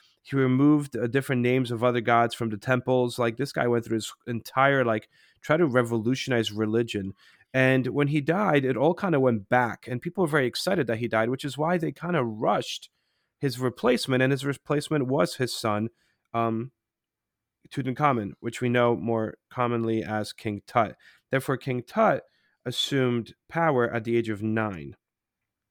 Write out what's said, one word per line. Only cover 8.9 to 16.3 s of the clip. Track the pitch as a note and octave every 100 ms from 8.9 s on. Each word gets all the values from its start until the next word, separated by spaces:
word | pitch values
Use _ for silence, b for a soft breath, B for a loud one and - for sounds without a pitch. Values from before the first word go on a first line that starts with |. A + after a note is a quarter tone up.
kinda | F3+ G3 D3
went | C3 A2+ G2
back, | B2 A#2+ - -
and | B2
people | F3 G3
were | E3
very | D3 B2
excited | - - F#3+ A#2
that | A2+
he | A#2
died, | A2 A2+
which | C3
is | D3 C3
why | D#3 F3+
they | D#3+
kinda | C#3+ E3+ E3+
rushed | A#2+ G#2+ D3 G3 - - - _ _ _ _ _
his | C#3+ B2
replacement, | B2+ - A3+ B3 - B2+
and | C3
his | C#3 C#3
replacement | C3+ - D3 - D3+ B2+
was | C#3 F3 -
his | B2
son, | - A2+ G#2 A2+ - _ _ _